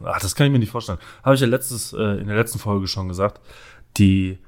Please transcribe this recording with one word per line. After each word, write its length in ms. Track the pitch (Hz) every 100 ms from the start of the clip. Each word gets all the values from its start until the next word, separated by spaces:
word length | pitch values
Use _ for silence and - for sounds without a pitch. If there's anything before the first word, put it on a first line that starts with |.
| 85
Ach, 140 | -
das 140 | 95
kann 140 | - 143
ich 60 |
mir 60 | 131
nicht 120 | 107
vorstellen. 280 | 120 - 90 - -
Habe 120 | 131 135
ich 60 |
ja 60 | 120
letztes, 460 | 123 - 117 -
äh, 260 | - 107 101
in 80 | 101
der 100 | 107
letzten 200 | 117 110
Folge 300 | 107 98 92
schon 220 | 98 92
gesagt. 320 | 90 104 - - - - - - -
Die, 420 | 98 95 92 95